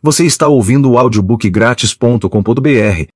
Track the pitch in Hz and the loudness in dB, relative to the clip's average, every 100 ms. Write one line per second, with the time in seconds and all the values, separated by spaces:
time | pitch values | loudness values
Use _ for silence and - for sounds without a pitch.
0 | 151 143 170 - 147 139 98 135 135 120 | -2 0 0 0 0 2 2 2 2 2
1 | 123 110 95 117 104 95 113 123 110 - | 2 0 -2 -2 -2 0 0 -2 -6 -2
2 | 120 120 - 107 101 123 139 131 107 90 | 0 0 -2 -2 -2 -2 0 0 0 -2
3 | 78 | -6